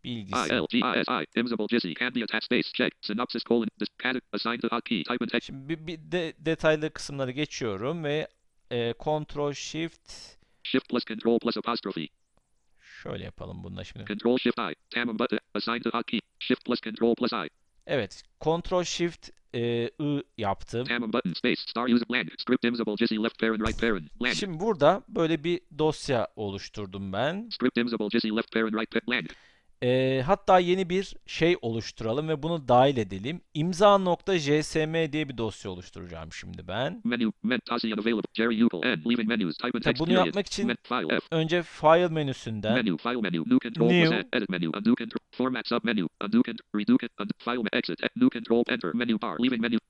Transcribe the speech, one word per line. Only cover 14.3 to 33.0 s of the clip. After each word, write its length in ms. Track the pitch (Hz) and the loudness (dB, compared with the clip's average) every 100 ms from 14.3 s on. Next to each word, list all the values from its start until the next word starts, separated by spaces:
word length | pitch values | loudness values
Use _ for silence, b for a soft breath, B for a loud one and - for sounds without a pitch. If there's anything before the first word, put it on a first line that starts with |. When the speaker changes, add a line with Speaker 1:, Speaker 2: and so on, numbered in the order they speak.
| 127 | 4
Speaker 2:
Shift 200 | 123 117 | 2 0
I. 160 | 98 76 _ | -4 -6 _
Tab 180 | 120 120 107 | -4 -2 0
button. 200 | - 104 _ | 0 0 _
Assigned 280 | 104 113 117 | -4 -2 -2
to 80 | 117 117 | 0 -2
hotkey. 220 | - 113 - _ | -2 -4 -6 _
Shift 260 | - 127 | -2 -2
plus 160 | - 123 | 0 -2
Control 340 | 113 110 117 | -2 0 2
plus 180 | 113 120 | 4 0
I. 160 | 107 76 _ _ _ - | 0 -4 _ _ _ -4
Speaker 1:
Evet. 360 | 135 101 - - _ | -2 -2 -8 -20 _
Control 440 | 156 170 - 180 | -2 0 0 -2
Shift, 440 | 170 - 170 - - - _ | 0 -2 -2 -4 -20 -20 _
e, 360 | 123 117 117 117 - | -4 -2 0 -2 -2
I 220 | 147 143 - - | -2 -2 -4 -4
yaptım. 460 | 101 95 - 113 | -2 -2 -4 -6
Speaker 2:
Tab 180 | 131 120 | -2 -2
button 300 | 113 120 92 | 0 0 -2
space 240 | - 120 90 | 0 0 0
star 320 | - 113 123 | -2 -4 2
user 200 | 117 113 | 2 2
blend. 180 | 123 113 - | -2 -2 -6
Script 260 | - 127 | 0 2
imzable 320 | 120 120 110 104 | 2 0 -2 0
Jesse 200 | 113 110 | 0 2
left 220 | 113 - | 0 2
parent 280 | 113 110 110 | 0 2 0
right 120 | 110 | 2
parent. 400 | 117 101 76 - | 2 0 -4 -2
Blend. 140 | 123 | 0
Speaker 1:
Şimdi 260 | 113 202 160 | 0 -2 0
burada 420 | 220 180 143 196 - | 0 6 6 4 -2
böyle 360 | 214 160 160 | 0 2 2
bir 160 | 160 175 _ 143 | -2 -4 _ 0
dosya 500 | 156 151 - 123 104 - | 0 0 -2 0 0 -4
oluşturdum 760 | 104 98 - - 101 98 98 | -6 -6 -10 -10 -8 -8 -6
ben. 360 | 98 135 190 233 | -2 -2 -2 -8
Speaker 2:
Script 280 | - 123 - | 0 0 2
imzable 300 | 120 113 104 | 0 -2 0
Jesse 180 | 117 110 | 0 0
left 240 | 110 - | -2 0
parent 220 | 113 110 | 0 0
right 200 | 110 113 | -2 -2
pa-, 120 | 117 117 | -4 0
blend. 160 | 123 80 b b b b _ | -2 -4 b b b b _
Speaker 1:
Ee, 400 | 127 127 131 131 131 | 0 2 2 0 0
hatta 320 | 202 - 185 | 0 6 6
yeni 320 | 175 185 180 | 6 2 2
bir 240 | 180 190 - - | -2 -4 -12 -12
şey 300 | - 160 175 | 2 2 2
oluşturalım 640 | 117 113 - - 113 123 156 | 0 -4 -6 -6 -2 -2 -2
ve 140 | 156 | -2
bunu 260 | 156 170 127 | -2 -4 6
dahil 280 | 123 135 | 8 8
edelim. 440 | 131 | 4